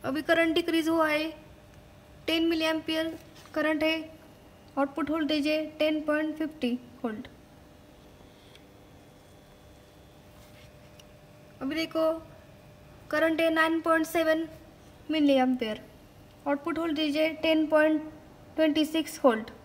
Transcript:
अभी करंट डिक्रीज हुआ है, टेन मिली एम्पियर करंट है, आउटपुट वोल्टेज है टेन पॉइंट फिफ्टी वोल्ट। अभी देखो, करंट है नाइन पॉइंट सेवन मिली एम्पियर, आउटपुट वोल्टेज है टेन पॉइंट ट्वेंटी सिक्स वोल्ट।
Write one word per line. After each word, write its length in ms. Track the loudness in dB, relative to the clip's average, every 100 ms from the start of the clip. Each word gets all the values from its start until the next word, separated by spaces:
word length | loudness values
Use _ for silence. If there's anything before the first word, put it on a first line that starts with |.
अभी 180 | -4 -6
करंट 320 | 2 2 4
डिक्रीज 340 | 2 0 0 2
हुआ 200 | 2 2
है, 200 | 2 -2 -8 -20 -20 -20 -20 -20 -20 -20 -10 -2
टेन 220 | 0 2
मिली 160 | 2
एम्पियर 540 | 0 -2 -2 -2 -4 -8 -18 -20 -8
करंट 280 | -2 0 2
है, 160 | 0 -2 -6 -16 -20 -20 -20 -20 -10 -4
आउटपुट 320 | -2 -2 -2
वोल्टेज 360 | -2 0 0 0
है 180 | -2 -4 -2
टेन 220 | 0 0
पॉइंट 320 | 0 -2 -2 -4
फिफ्टी 360 | -8 -4 -4 -4 -8 -8
वोल्ट। 240 | -8 -8 -14 -20 -20 -20 -20 -20 -20 -20 -20 -20 -20 -20 -20 -20 -20 -20 -20 -20 -20 -20 -20 -20 -20 -20 -20 -20 -20 -20 -20 -20 -20 -20 -20 -20 -20 -20 -20 -20 -20 -20 -20 -20 -20 -10
अभी 120 | -6
देखो, 360 | -4 -4 0 0 -2 -10 -20 -20 -20 -20 -20 -20 -20 -6
करंट 300 | 0 0 2
है 80 | 2
नाइन 280 | 2 2 0
पॉइंट 260 | 2 0 2
सेवन 400 | 0 2 0 -2 -12 -20 -20 -20 -20 -6
मिली 220 | 2 4
एम्पियर, 460 | 4 4 0 -4 -6 -14 -20 -20 -20 -20 -10 -4
आउटपुट 300 | -2 -2 -4
वोल्टेज 380 | -2 -2 0 0
है 160 | 0 0
टेन 240 | 2 2 4
पॉइंट 440 | 4 6 2 -2 -16 -20 -20 -10 0
ट्वेंटी 280 | 2 4
सिक्स 360 | 0 -2 -4 2
वोल्ट। 260 | 2 2 -6 -16